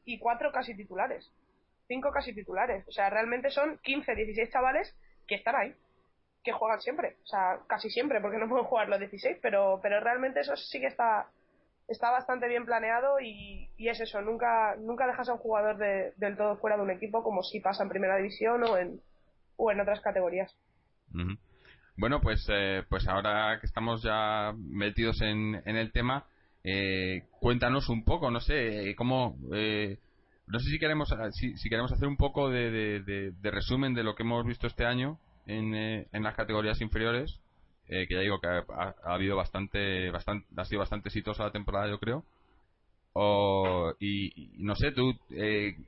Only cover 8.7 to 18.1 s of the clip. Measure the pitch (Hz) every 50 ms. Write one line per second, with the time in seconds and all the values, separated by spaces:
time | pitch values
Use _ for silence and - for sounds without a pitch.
8.7 | - 226 208 196 202 196 196 196 202 196 - 269 359 - - 233 202 196 196 190
9.7 | 190 190 196 202 208 208 214 233 247 254 262 269 269 285 285 285 277 - - -
10.7 | - 262 262 269 - - 240 226 214 208 - - _ _ _ _ _ _ _ _
11.7 | _ _ _ - 226 - 233 240 247 254 254 262 254 254 240 240 240 240 240 240
12.7 | 233 226 214 220 233 240 262 277 277 277 254 220 208 202 208 202 196 - - -
13.7 | - - 220 226 226 220 226 214 - 208 202 220 233 226 240 233 226 226 220 214
14.7 | 196 214 220 220 240 240 262 247 247 - 247 247 240 233 - 220 220 208 208 214
15.7 | 208 202 208 202 196 190 185 - - - 208 202 202 196 208 208 202 202 - 214
16.7 | 208 208 196 190 185 180 214 214 214 226 226 220 208 180 185 - - 208 - 185
17.7 | 196 - 202 196 190 190 196 190